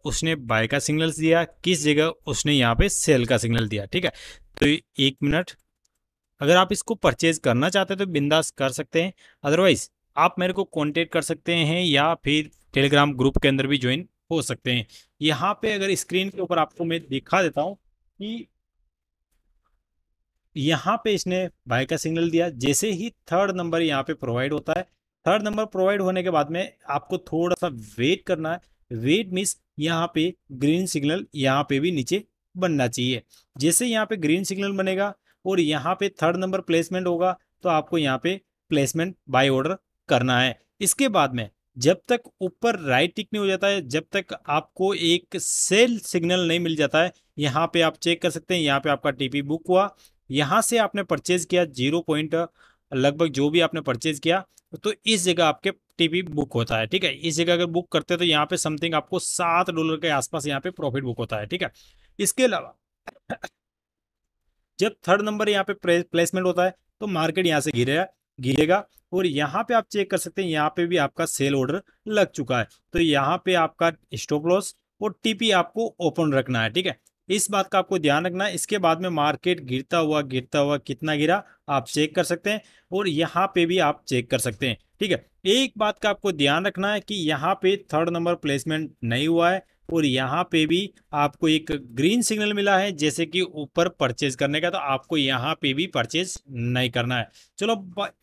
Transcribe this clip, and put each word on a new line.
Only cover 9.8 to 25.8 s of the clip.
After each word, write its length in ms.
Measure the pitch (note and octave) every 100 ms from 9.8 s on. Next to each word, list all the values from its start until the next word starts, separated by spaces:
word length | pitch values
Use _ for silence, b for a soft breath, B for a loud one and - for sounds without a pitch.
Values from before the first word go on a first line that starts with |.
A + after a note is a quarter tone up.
| - _ _ -
आप 180 | E3 -
मेरे 140 | F3+
को 120 | F#3 F#3+
कॉन्टैक्ट 460 | D#3+ D3 D3+ E3
कर 100 | E3
सकते 320 | D3+ D#3+ - E3+
हैं 260 | D3+ E3+
या 320 | F3+ C#3+ D3+ E3+
फिर 340 | - D3+ D3+ _ _
Telegram 380 | C3+ C#3 C#3+ D3 C3
ग्रुप 200 | C3 C3+
के 100 | C#3
अंदर 180 | C3+ C3+
भी 100 | C#3+
ज्वाइन 260 | B2 C3+ F3+ _ -
हो 100 | E3
सकते 300 | - B2 C3
हैं। 140 | B2 G#2+ B B -
यहाँ 320 | D3+ C#3+ F3+ G#3
पे 100 | A3
अगर 220 | G#3 G3
स्क्रीन 360 | F#3 - F3+ G3
के 100 | G3
ऊपर 180 | F3+ E3+
आपको 260 | D3+ -
मैं 160 | E3+ E3
दिखा 380 | D#3+ C3+ - F#3
देता 180 | F3 D3
हूँ 140 | E3
कि 720 | G3+ _ _ _ - G3+ A3+ - _ _ _ _ _ _ _ _ _ _ _ _ _ _ _ _ _ _ _ _ D#3
यहाँ 400 | C#3 D3+ F3+ A3+
पे 80 | A3
इसने 340 | G3 F3+ F#3 F3+ - -
बाय 180 | A#2+ C3
का 100 | E3
सिग्नल 340 | D#3+ E3 E3+
दिया, 180 | E3 F3
जैसे 400 | B2+ C3 - G#3+
ही 180 | F3 A3+ - -
थर्ड 300 | E3+ G3 F#3
नंबर 260 | E3+ E3
यहाँ 200 | E3 C#3
पे 120 | C3+
प्रोवाइड 380 | D#3 B2 A#2+ C3+
होता 260 | D3 - E3+
है, 40 | F#3 _ _ _ -
थर्ड 160 | G#3
नंबर 220 | G#3 G#3 G#3+
प्रोवाइड 360 | F#3